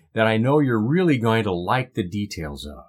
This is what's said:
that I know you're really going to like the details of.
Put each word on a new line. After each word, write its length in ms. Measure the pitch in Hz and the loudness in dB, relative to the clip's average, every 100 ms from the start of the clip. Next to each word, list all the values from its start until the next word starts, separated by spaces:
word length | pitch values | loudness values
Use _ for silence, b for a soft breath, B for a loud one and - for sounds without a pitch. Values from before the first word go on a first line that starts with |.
| b | b
that 120 | 113 110 | 0 2
I 120 | 110 | 2
know 200 | 120 147 | 2 2
you're 220 | 139 117 | 2 2
really 380 | 110 165 185 135 | 2 2 2 2
going 240 | 113 113 | 2 2
to 80 | 101 | 0
like 420 | 90 90 123 127 | -2 -2 -2 -2
the 140 | - 90 | -6 -4
details 580 | 104 101 - 78 71 - | -4 -6 -8 -10 -10 -12
of. 200 | 71 | -16